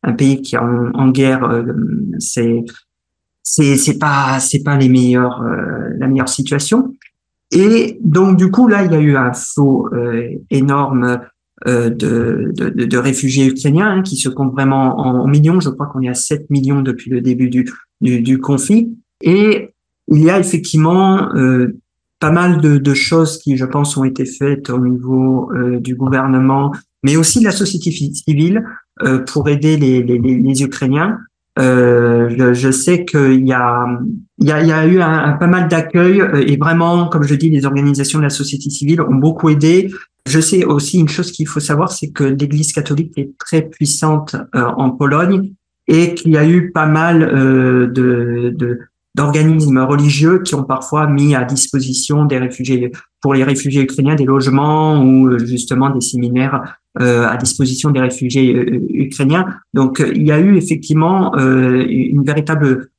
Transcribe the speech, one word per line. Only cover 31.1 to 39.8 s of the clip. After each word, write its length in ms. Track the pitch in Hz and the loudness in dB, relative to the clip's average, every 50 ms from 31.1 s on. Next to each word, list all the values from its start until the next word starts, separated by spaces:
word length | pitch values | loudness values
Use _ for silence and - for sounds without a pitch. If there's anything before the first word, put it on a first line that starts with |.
| 220 226 - _ _ _ _ _ _ - | -2 -6 -8 _ _ _ _ _ _ 0
Euh, 720 | 131 127 127 127 123 123 123 120 120 120 117 117 120 120 117 120 | 0 2 4 4 4 4 4 4 4 2 2 2 0 0 0 0
je, 160 | 131 123 123 | 2 2 2
je 160 | 120 131 135 | 2 2 0
sais 360 | 131 131 - - 180 175 175 | 0 0 0 0 0 0 -2
qu'il 420 | 175 - 147 139 135 131 131 131 131 | -2 0 2 2 4 4 4 2 2
y 60 | 131 | 0
a, 340 | 123 123 120 120 120 123 123 123 120 123 - - - - _ _ - | 0 0 0 -2 -2 -2 -4 -4 -6 -6 -6 -8 -8 -12 _ _ -2
il 80 | 139 143 | 0 0
y 40 | |
a, 100 | 156 151 | 2 2
il 60 | 160 165 | 2 2
y 60 | 160 | 2
a 120 | 160 156 | 2 2
eu 160 | 160 180 185 | 2 4 4
un, 220 | 175 160 160 160 143 | 2 2 0 0 0
un 100 | 147 147 | 0 0
pas 140 | 147 175 170 | 0 2 2
mal 220 | 185 180 175 160 | 2 2 2 0
d'accueil, 520 | 175 160 160 - - 180 175 180 190 202 | 0 -2 -2 0 0 2 4 4 4 4
euh, 220 | 185 - - 143 135 | 2 2 2 0 2
et 120 | - 143 135 | 2 0 0
vraiment, 500 | 147 160 190 170 170 170 175 175 175 165 | 0 0 2 2 2 2 2 0 0 0
comme 160 | - 165 147 | 0 -2 0
je 100 | 139 147 | 0 0
dis, 160 | 139 156 160 | 0 2 2
les 160 | 156 143 135 | 2 2 0
organisations 540 | 139 139 139 143 143 143 139 139 135 - 156 | 0 0 0 0 0 0 0 -2 -2 -2 0
de 40 | 151 | 0
la 60 | 143 | 0
société 400 | 143 - 143 139 - 131 - 147 | -2 -4 -6 -6 -8 -8 -8 -8
civile 320 | 143 - 143 143 165 165 | -8 -4 -2 0 0 0
ont 140 | 156 - 127 | 0 0 0
beaucoup 340 | 135 135 156 160 - - 160 | 2 2 2 0 0 0 0
aidé. 420 | 151 147 143 160 170 185 | 2 2 2 4 4 2